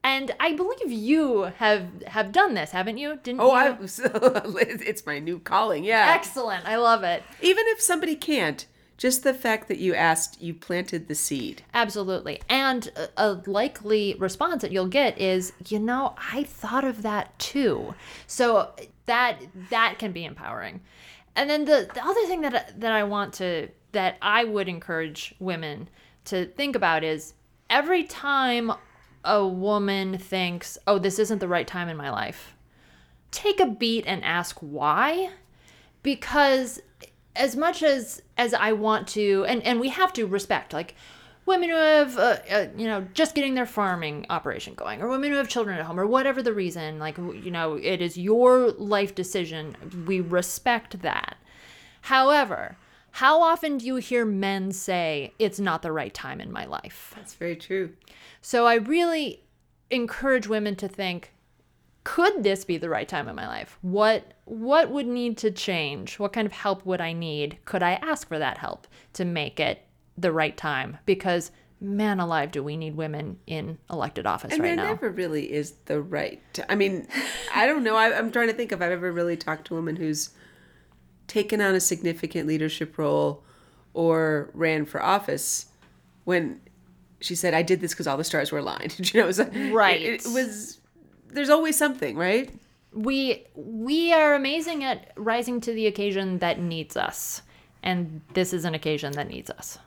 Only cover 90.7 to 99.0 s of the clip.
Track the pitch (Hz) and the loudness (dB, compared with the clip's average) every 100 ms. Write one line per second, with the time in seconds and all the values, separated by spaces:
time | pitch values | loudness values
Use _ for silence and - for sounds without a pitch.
90.7 | - _ _ - _ - 285 277 302 320 | -16 _ _ -20 _ -10 -4 4 4 4
91.7 | 302 294 262 143 113 180 220 269 - _ | 2 2 0 -4 -2 0 0 -2 -12 _
92.7 | _ _ 214 220 269 269 - - - 170 | _ _ -6 -2 0 0 -2 -6 -16 -12
93.7 | 226 233 311 339 330 302 285 269 311 320 | -8 0 2 4 6 6 4 2 -2 -2
94.7 | 320 269 - - - 214 233 233 240 233 | -4 -4 -4 -8 -6 -2 -2 -2 -4 -4
95.7 | 220 214 208 202 190 190 180 175 - 175 | 0 -2 0 -2 0 -2 -2 0 -2 -2
96.7 | 165 151 - 50 - - - - - _ | -4 -6 -4 -4 -4 -10 -10 -14 -20 _
97.7 | _ - 180 170 156 - 185 180 180 170 | _ -2 -2 -2 -8 -4 -2 0 0 -2
98.7 | 160 156 151 | -2 -2 -2